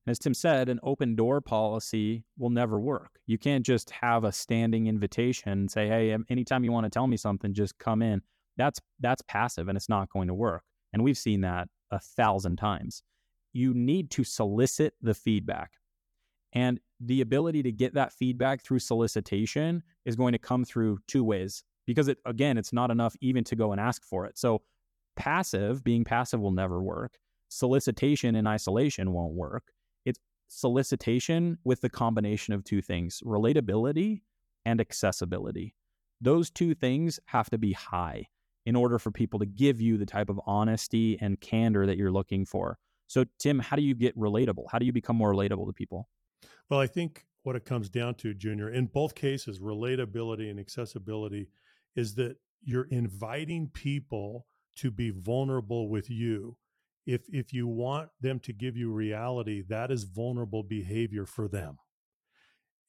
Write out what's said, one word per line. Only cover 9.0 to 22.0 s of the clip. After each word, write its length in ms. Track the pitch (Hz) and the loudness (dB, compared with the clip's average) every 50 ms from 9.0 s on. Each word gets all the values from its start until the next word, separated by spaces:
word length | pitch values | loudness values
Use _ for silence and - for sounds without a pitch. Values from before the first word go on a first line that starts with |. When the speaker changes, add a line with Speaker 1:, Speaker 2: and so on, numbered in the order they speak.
Speaker 1:
that's 220 | 123 120 131 - - | 0 0 0 0 -2
passive 460 | - - 104 113 123 - - 82 95 | -4 -2 0 0 0 0 -4 -4 -2
and 80 | 98 | -2
it's 120 | 98 - - | -2 0 0
not 220 | 110 101 98 - | 0 0 0 -2
going 180 | - 98 92 90 | -2 -2 -2 -2
to 60 | 90 | -2
work. 280 | 98 117 110 85 85 - _ _ _ _ _ - | 0 0 -2 -2 -2 -8 _ _ _ _ _ 0
And 100 | 107 117 | 2 4
we've 140 | 139 139 | 4 2
seen 240 | - - 117 107 98 | 2 2 0 2 2
that 280 | 95 90 87 90 90 - - _ _ _ | 2 0 0 -2 -4 -8 -12 _ _ _
a 80 | 101 98 | -6 -6
thousand 580 | - - - - 117 110 98 98 95 - 90 | -6 -6 0 2 2 4 4 2 0 0 -2
times. 460 | - 107 104 98 - - - - - - _ _ _ _ _ _ _ _ _ _ | 0 0 -2 -2 -2 -4 -8 -10 -12 -18 _ _ _ _ _ _ _ _ _ _
You 200 | 123 127 131 123 | 0 2 2 2
need 380 | 123 120 127 156 190 175 - | 2 2 2 2 0 0 -2
to 140 | - - 123 | -2 -2 -2
solicit 720 | - - - 113 101 101 110 127 135 - - 156 151 - _ | -2 -2 -2 -2 0 2 2 2 2 2 2 0 0 0 _
the 140 | - 113 104 | 0 0 0
feedback. 580 | - - 117 110 101 95 - - 80 80 - _ _ _ _ _ _ _ _ _ _ _ _ _ _ _ _ - | 0 2 2 2 2 0 -2 -6 -6 -8 -12 _ _ _ _ _ _ _ _ _ _ _ _ _ _ _ _ -2
And 280 | 123 127 123 123 123 - _ _ _ | 0 2 2 0 -2 -6 _ _ _
the 200 | 120 117 127 135 | -4 0 0 2
ability 420 | 127 113 131 143 160 165 160 151 131 | 2 2 2 2 2 2 0 0 0
to 100 | 123 110 | -2 0
get 220 | 104 127 127 - | 0 0 0 2
that 180 | 143 131 - - | 0 0 0 -2
feedback 500 | - 127 127 123 123 127 131 135 127 - | -2 0 0 2 2 2 0 0 -2 -2
through 180 | - 131 123 | 0 0 0
solicitation 1000 | - - 120 113 117 107 - 110 98 - 104 98 110 - - 147 151 165 175 170 - - _ _ _ | 0 2 2 2 2 2 2 -2 -2 0 0 0 0 0 0 0 0 0 0 -2 -4 -8 _ _ _
is 120 | 127 117 | -4 0
going 160 | 113 127 123 120 | 2 2 2 2
to 60 | 110 | 0
come 260 | - - 127 127 123 | 0 0 0 0 0
through 340 | - - 120 113 110 104 98 - - | -2 0 0 2 2 0 -2 -4 -2
two 160 | - 139 120 | 0 2 2
ways. 400 | 110 104 92 92 98 - - - _ _ _ _ | 4 2 0 -2 -4 -8 -10 -16 _ _ _ _
Because 220 | - 120 156 | 0 2 2